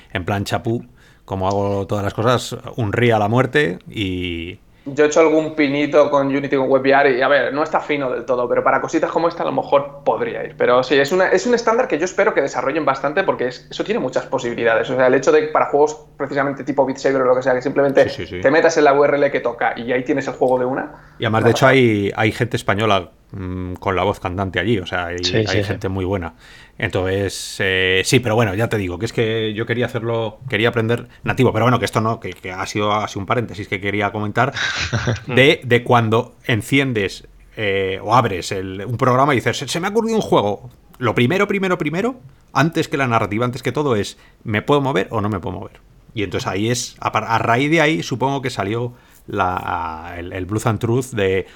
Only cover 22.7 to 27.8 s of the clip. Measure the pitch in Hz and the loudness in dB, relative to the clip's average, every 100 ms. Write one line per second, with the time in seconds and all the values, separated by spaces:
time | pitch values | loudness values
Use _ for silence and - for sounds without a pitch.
22.7 | 98 110 95 82 _ _ 101 92 92 90 | 0 2 2 0 _ _ -12 -8 -6 -8
23.7 | 90 101 90 98 95 92 90 95 90 98 | -6 -2 0 0 -2 -4 -4 -4 -2 0
24.7 | 107 87 90 85 87 90 113 104 98 98 | -2 -2 -4 -4 -4 -2 0 0 0 -2
25.7 | 92 95 95 90 98 85 - - - - | -4 -4 -4 -2 -2 -6 -12 -20 -20 -20
26.7 | - 101 101 92 98 98 - - - 98 | -6 -4 -2 -2 -2 -4 -6 -12 -4 0
27.7 | 92 | 2